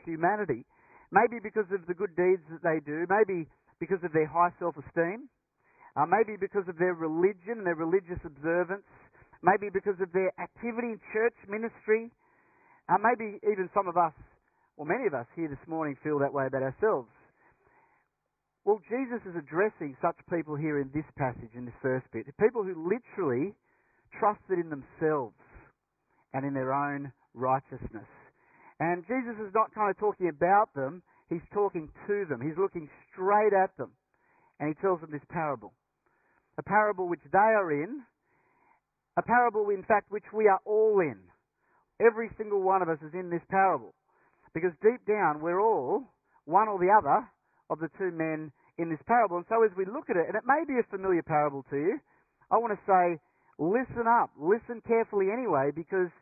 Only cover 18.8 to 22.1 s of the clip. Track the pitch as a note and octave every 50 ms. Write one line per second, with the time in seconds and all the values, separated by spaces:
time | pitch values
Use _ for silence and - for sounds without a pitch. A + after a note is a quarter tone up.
18.8 | - - G#3+ B3+ C4+ A#3 A#3+ A3 - G3 E3+ E3+ D3 C3+ D3+ E3+ G3+ A3 - -
19.8 | E3 C#3+ C3 - - E3+ D#3+ - - - F3 E3+ D3+ D3+ D3+ C#3+ D#3 D#3 D3 C#3+
20.8 | C#3 C3+ C3+ D3+ D3+ - - - C#3 B2+ A#2+ - A#2+ A2+ A2 B2 B2 A#2+ A#2 -
21.8 | - C3 B2+ B2+ - _